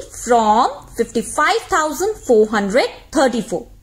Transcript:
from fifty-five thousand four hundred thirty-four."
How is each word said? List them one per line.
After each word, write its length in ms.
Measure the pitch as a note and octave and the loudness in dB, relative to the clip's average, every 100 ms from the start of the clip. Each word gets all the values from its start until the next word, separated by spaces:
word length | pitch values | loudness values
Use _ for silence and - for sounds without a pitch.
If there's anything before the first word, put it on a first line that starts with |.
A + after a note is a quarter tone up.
| C#5 - | 0 -8
from 640 | A#3 A#3+ G#3+ G#3+ E4 - - - | 0 2 4 4 2 -2 -10 -6
fifty-five 680 | A3+ A#3 - - D4+ A4 - | -4 -4 -4 -2 0 0 -2
thousand 420 | F4+ D#4 C4+ G4 G#4+ | -2 -2 -2 -4 -4
four 320 | - A3+ G#3+ | 2 4 4
hundred 400 | A3 G3+ A3+ A#4+ - - | 0 0 0 0 -4 -6
thirty-four." 560 | D4+ C4 A#3 - F3 - - | 0 0 0 -6 -8 -10 -20